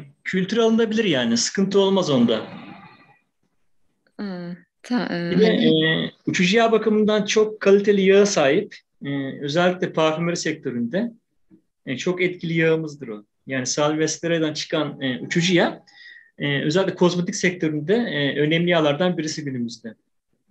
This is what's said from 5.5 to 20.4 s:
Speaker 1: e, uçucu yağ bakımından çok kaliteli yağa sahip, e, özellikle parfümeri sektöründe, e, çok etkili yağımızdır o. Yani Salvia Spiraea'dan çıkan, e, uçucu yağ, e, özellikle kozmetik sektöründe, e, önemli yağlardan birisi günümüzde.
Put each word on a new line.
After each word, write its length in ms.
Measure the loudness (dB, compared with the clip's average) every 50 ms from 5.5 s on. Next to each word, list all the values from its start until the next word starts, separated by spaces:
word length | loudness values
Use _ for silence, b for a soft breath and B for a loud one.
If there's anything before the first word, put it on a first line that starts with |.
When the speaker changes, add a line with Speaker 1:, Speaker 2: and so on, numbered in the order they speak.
| 4 4 4 4 4 4 2 2 0 0 -2
Speaker 1:
e, 60 | -6 -8 _ -6
uçucu 320 | -4 0 0 2 2 4 4
yağ 140 | 4 4
bakımından 540 | 4 2 2 2 2 2 2 2 2 0 0
çok 340 | 0 2 2 2 2 0 0
kaliteli 400 | 4 6 6 6 6 4 2 4
yağa 240 | 6 6 6 6 6
sahip, 500 | 4 4 2 2 4 2 2 0 -4 -12 -20 _ _ _ -12 -8
e, 360 | -6 -6 -4 -6 -8 -8 -8 -8
özellikle 500 | -4 0 2 2 2 0 0 -4 -4 -2
parfümeri 440 | 0 0 2 2 0 -2 -2 -4 -4
sektöründe, 760 | -4 -6 -6 -6 -8 -8 -4 -4 -4 -2 -2 -4 -4 -4 -8 _ _ _ _ _ _ _ _ _ _ _ _ _ -12
e, 120 | -10 -10 -6
çok 240 | -4 -4 -2 -2
etkili 320 | -2 -4 -4 -4 -8 -4 0
yağımızdır 540 | 2 2 2 2 0 -2 -8 -10 -14 -12 -12
o. 160 | -14 -14 -16 _ _ _ _ -8
Yani 180 | -6 -6 -4
Salvia 420 | -4 -2 0 0 0 0 0 -2 -2
Spiraea'dan 460 | -4 -4 -4 -2 -2 0 -2 -2 -4
çıkan, 480 | -6 -8 -4 -4 -4 -4 -4 -6 -6
e, 180 | -6 -6 -4 -6
uçucu 340 | -6 -4 -2 0 0 2 4
yağ, 280 | 4 2 2 -2 -8 _ B B B B B B B B B B -8
e, 260 | -6 -4 -4 -2 -2
özellikle 320 | 0 0 0 0 0 0
kozmetik 400 | 2 2 2 2 0 -4 -4 -4
sektöründe, 600 | -2 -2 -2 -2 -2 -4 -4 -4 -4 -2 -2 -2
e, 440 | 0 0 -2 -4 -2 -2 -2 0 0
önemli 300 | 0 0 0 0 2 2
yağlardan 480 | 2 2 2 2 0 0 0 -2 0 -2
birisi 260 | -4 -6 -6 -8 -8
günümüzde. 500 | -8 -6 -6 -6 -8 -8 -12 -16 -18 -18 _ _ _ _ _ _ _ _ _